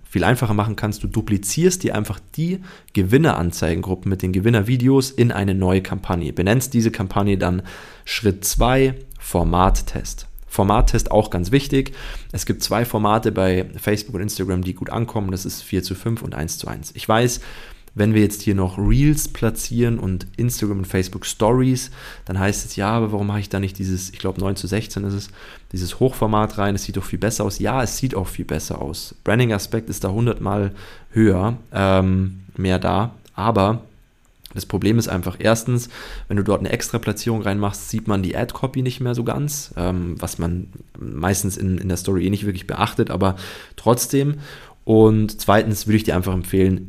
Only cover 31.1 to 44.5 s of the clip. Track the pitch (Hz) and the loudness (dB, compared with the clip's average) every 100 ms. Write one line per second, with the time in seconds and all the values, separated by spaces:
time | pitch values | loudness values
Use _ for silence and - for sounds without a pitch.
31.1 | 110 110 90 101 117 - - 98 95 95 | 4 6 6 2 -2 -6 0 4 4 4
32.1 | 95 95 95 95 - 92 92 92 90 120 | 2 0 -4 -12 -4 0 0 2 2 0
33.1 | - - - 104 107 95 113 - - _ | -4 -16 -4 2 4 4 2 -4 -20 _
34.1 | _ _ _ - 95 - 98 95 113 110 | _ _ _ -14 -12 -6 0 2 2 2
35.1 | 92 90 - 107 117 - 120 120 - - | -2 -4 -2 0 0 0 -2 -4 -12 -14
36.1 | - - 101 98 95 95 117 - 117 110 | -12 -4 -2 2 0 0 -4 -4 -4 -4
37.1 | 101 - 110 104 98 101 98 - 113 110 | -4 -2 -2 -2 -2 -2 -4 -6 -6 -2
38.1 | 101 110 - 117 - 127 131 127 123 123 | 0 0 -2 -4 -4 -6 -2 -4 -2 -2
39.1 | 120 117 120 147 147 - - 90 90 87 | -2 -2 -2 -4 -6 -8 -4 -2 -2 -4
40.1 | 80 85 - 85 87 - - - - 58 | -6 -8 -4 -4 -4 -6 -14 -20 -14 -10
41.1 | 69 87 98 98 - 95 90 92 90 - | -4 0 0 0 -2 -2 0 -2 -2 0
42.1 | 95 90 101 101 92 - - 110 - 113 | 0 2 0 -2 -4 -6 -2 -2 0 -2
43.1 | 90 95 92 - - - - 110 127 - | 2 0 0 -6 -16 -18 -4 2 2 2
44.1 | 139 143 147 - | 0 0 -2 -8